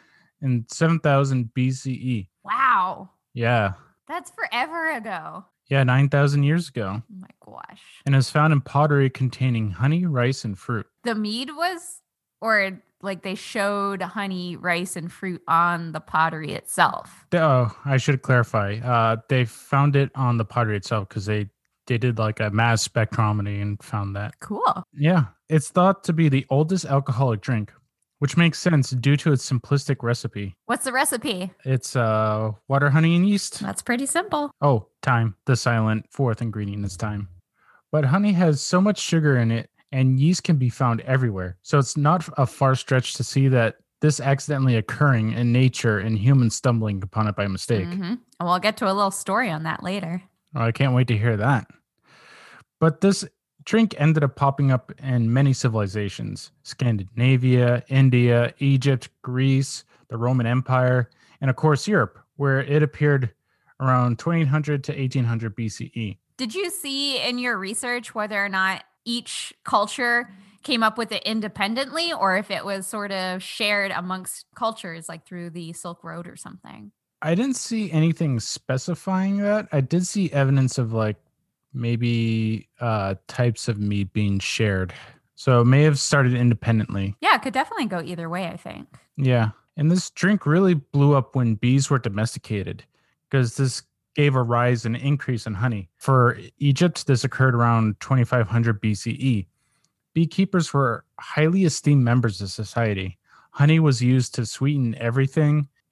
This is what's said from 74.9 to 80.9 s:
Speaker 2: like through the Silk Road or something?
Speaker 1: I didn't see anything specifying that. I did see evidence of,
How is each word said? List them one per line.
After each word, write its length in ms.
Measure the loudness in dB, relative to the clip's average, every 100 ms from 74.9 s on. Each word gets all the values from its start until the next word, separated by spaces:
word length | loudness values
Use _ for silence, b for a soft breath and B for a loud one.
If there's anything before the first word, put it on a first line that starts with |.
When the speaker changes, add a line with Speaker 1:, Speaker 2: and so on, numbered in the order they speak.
| -14 -14
Speaker 2:
like 180 | -16 -14
through 260 | -14 -12
the 200 | -12 -14
Silk 320 | -14 -14 -14
Road 240 | -14 -14 -14
or 80 | -16
something? 560 | -20 -20 -20 -20 -20 _ _ -8
Speaker 1:
I 120 | -2
didn't 220 | 0 0 -4
see 340 | -6 -6 -2
anything 480 | 2 2 2 -2 -2
specifying 960 | -4 -10 -4 -4 -4 -8 -4 -2 0 0
that. 320 | 0 -2 0
I 80 | -2
did 260 | 0 0 -2
see 240 | -2 -2
evidence 440 | 0 2 2 2 0
of, 140 | -2